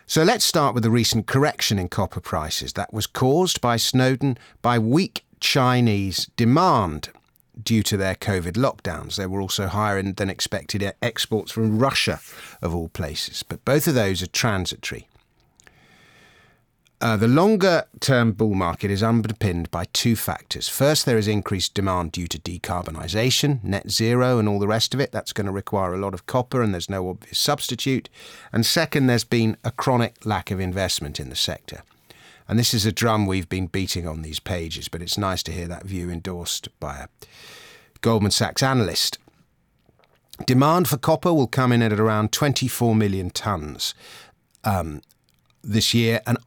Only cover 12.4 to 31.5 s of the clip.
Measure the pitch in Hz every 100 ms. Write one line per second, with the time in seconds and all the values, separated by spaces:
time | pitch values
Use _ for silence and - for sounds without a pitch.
12.4 | - - 87 85 82 - 78 78 - -
13.4 | - 85 - 147 165 131 101 90 90 -
14.4 | 120 98 87 - - 62 - _ _ _
15.4 | _ _ - _ _ _ _ _ - _
16.4 | _ _ _ _ _ - 117 107 113 139
17.4 | 196 214 185 165 - - - 127 117 98
18.4 | 110 95 87 85 101 98 113 117 107 107
19.4 | 104 87 82 85 90 - 120 110 - -
20.4 | - - - - 139 151 - 113 104 104
21.4 | - 98 - 101 95 90 82 87 85 71
22.4 | 90 87 - 90 85 80 80 104 127 -
23.4 | 147 135 92 98 - - 113 123 127 123
24.4 | 104 101 101 110 - 127 139 104 - -
25.4 | 98 98 - 101 92 92 98 95 - 127
26.4 | 120 131 110 90 - 98 92 90 - -
27.4 | - 143 - 123 139 131 - - - -
28.4 | - 110 113 170 160 151 131 120 - 120
29.4 | 110 - 113 - - 123 113 _ 107 98
30.4 | - 95 92 92 92 - 73 73 67 65
31.4 | -